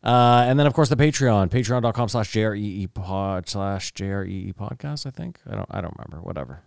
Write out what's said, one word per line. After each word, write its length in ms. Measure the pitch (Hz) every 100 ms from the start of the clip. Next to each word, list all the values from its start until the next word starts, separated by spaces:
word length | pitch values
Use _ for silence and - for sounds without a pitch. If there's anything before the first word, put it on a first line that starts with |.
Uh, 420 | - 123 120 120 120
and 120 | 135
then, 80 | 147
of 60 |
course, 160 | 135 143
the 80 | 135
Patreon, 540 | 151 - 131 104 92
patreon 320 | 113 110 123
dot 120 | 117
com 140 | 117 117
slash 240 | 120 104
J 120 | 110
R 100 | 110
E 80 | 104
E 220 | 104 95 92
pod, 580 | - 95 95 98 95 90
I 220 | 101 98 98 - - 98 98 95 95 - - 101 127 143 147 139
think. 300 | 131 170 - -
I 80 | 98
don't, 100 | -
I 100 | -
don't 120 | 85 -
remember. 240 | - 78
Whatever. 380 | 87 87 64 71